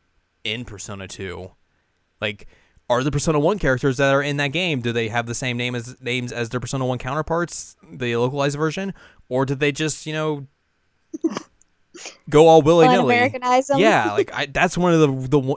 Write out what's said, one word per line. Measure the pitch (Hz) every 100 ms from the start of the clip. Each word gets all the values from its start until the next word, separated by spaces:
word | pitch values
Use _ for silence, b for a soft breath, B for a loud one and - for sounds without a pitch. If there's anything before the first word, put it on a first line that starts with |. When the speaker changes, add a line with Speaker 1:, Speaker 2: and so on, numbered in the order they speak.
| _ _ _ _
Speaker 1:
in | 107 113
Persona | 117 101 - 98 95
two. | - 95 87 92 _ _ _ _ _ _ -
Like, | 107 104 - b b b -
are | 120
the | 143
Persona | 143 165 151
one | 156 214
characters | 143 127 143 127
that | 139
are | 139
in | 143 143
that | 143
game, | 156 185 135
do | 117
they | 117 113
have | 120 117
the | 120
same | 127 120
name | 123 123
as, | 117 -
names | 123 123 123
as | 120 117
their | 127
Persona | 123 139 127
one | 123
counterparts, | 127 147 151 165 170 - - - 156
the | 160 123 117
localized | 127 143 143 143
version, | 160 151 196 - B B -
or | 127 135
did | 135
they | 147
just, | 139 156 - 156
you |
know, | 156 156 147 135 _ _ _ _ _ _
Speaker 2:
<laughs> | - 330 202 - _ _ _ _ B B B -
Speaker 1:
go | 151 165
all | 160
willy-nilly? | 147 170 165 247 240 240
Speaker 2:
Un-Americanize | 254 254 247 254 269
'em? | 277
Speaker 1:
Yeah, | 220 160 107
Speaker 2:
<laughs> |
Speaker 1:
like, | 104 165
I, | 120 143
that's | 135 175 170
one | 175
of | 165
the, | 147 131 131 147
the, | 131